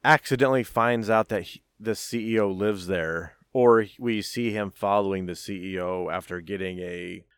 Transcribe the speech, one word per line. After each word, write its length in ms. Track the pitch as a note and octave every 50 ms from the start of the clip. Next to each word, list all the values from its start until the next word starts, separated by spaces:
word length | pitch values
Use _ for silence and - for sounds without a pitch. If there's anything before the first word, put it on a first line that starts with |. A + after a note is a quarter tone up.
| -
accidentally 600 | C3 D#3 D3+ - - C#3 B2 C#3 C3 C3 B2+ A2+
finds 440 | - - A#2+ A2+ A#2+ A#2+ A#2 A2 G2+
out 200 | A2 A2 A2 _
that 120 | A2 G2
he, 200 | E2+ - - - _ _ _ _
the 160 | G#2 A2+ G#2+
C 400 | - - - - A#2+ G#2+ A2+ A2+
E 60 | A2
O 100 | G#2 G2+
lives 360 | F#2+ F#2 G#2 G#2+ G#2 F#2+ F2+
there, 500 | F2+ F#2+ F2 E2 D#2+ E2 E2 E2 E2 _ _ _ _ _
or 320 | C3 B2 A#2+ A#2 A2+ A2 G#2 - -
we 220 | A#2+ A#2+ A2+ G#2
see 300 | G2 - - B2 A#2+ A2+
him 200 | G#2 G#2+ G#2 G2
following 540 | - - - G2 G2+ G#2 G2+ G2 G2 F#2+ F#2
the 80 | F2+ F2
C 380 | - - - G2+ F#2 F2+ F#2+ F#2+
E 60 | F#2
O 280 | F2+ F2+ F#2 F#2 F2+ D#2+
after 300 | E2 F#2 F2+ - F2+ F2+
getting 400 | E2 E2 G2+ F#2+ G2 F#2 F#2 F2+
a 440 | F2+ F2+ F2 F2 F2 F2+ F#2 F#2 _ _ _